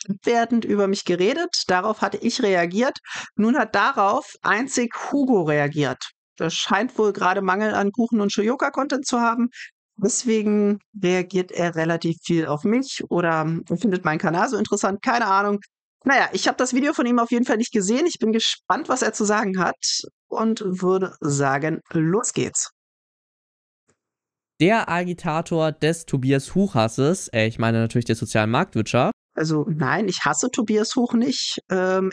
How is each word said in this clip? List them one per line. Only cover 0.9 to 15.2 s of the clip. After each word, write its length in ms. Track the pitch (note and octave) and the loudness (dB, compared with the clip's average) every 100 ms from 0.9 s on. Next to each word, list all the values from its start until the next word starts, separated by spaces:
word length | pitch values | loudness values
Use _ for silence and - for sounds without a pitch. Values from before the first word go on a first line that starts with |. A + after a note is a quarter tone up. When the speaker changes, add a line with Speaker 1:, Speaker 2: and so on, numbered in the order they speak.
| G3+ - | 0 -2
Speaker 1:
geredet. 580 | F3 F#3 D4+ F4+ - - | 0 2 0 -2 -4 0
Darauf 340 | F3+ G3 G#3+ | 0 0 -2
hatte 160 | - - | -4 -2
ich 240 | A3+ - | -4 0
reagiert. 560 | A3 F#3 E3+ F#3 B3+ - - - - - | 2 2 2 0 -2 -2 -14 -14 -12 0
Nun 200 | G#3+ C#4+ | 2 2
hat 180 | C4 B3 | 0 2
darauf 580 | A3 C4 G3 B3 D4 - | 0 2 2 2 -4 -8
einzig 500 | - G3 C4 - A#3+ - - | -2 0 0 -2 -2 -4 -4
Hugo 320 | C#4+ C4 A3+ | -2 2 2
reagiert. 600 | D#3 D3 C#3+ D#3 C#3 C3 - _ _ _ | 4 2 0 0 -2 -2 -10 _ _ _
Das 180 | E3 - | -4 -4
scheint 420 | - G3 B3 - | 0 0 0 0
wohl 160 | G#3+ | 0
gerade 280 | G3 F3+ F#3+ | 2 0 0
Mangel 340 | F#3+ F#3+ G#3+ G3+ | 0 0 0 0
an 160 | G3 | 0
Kuchen 280 | G3+ A#3 A3+ | 0 0 2
und 120 | G3+ | 0
Shoyoka-Content 760 | - G#3 C4 C#4+ C#4+ C#4 B3+ - | 0 0 0 -2 -2 -2 -4 -2
zu 140 | A#3+ | 0
haben. 300 | A#3 A#3 A#3+ - - _ _ - | 0 2 -2 -4 -20 _ _ -2
Deswegen 840 | G3+ - B3 A3 G#3 G#3 G3+ G3+ _ G#3+ | -2 0 2 2 4 2 2 0 _ -4
reagiert 480 | F3+ F#3 F3+ F#3 F3+ | 0 0 0 -2 -2
er 240 | - E3+ E3 | -2 -2 0
relativ 420 | D#3+ E3 E3+ E3 | 0 0 -2 -4
viel 240 | - E3+ - | 0 0 0
auf 160 | D3 | -2
mich 400 | G3+ A#3 C4+ - - | 0 0 -2 -8 -4
oder 360 | E3+ E3+ D#3+ D#3 E3 - F3 | 0 2 0 0 -4 -4 -2
findet 260 | A3+ F3+ E3+ | 0 0 -2
meinen 140 | D#3 | -2
Kanal 300 | F#3 E3+ A#3+ | 0 0 0
so 80 | G#3+ | 0
interessant. 460 | G#3 G3+ G#3 G3 | -2 0 0 -2
Keine 240 | - A#3+ | 0 0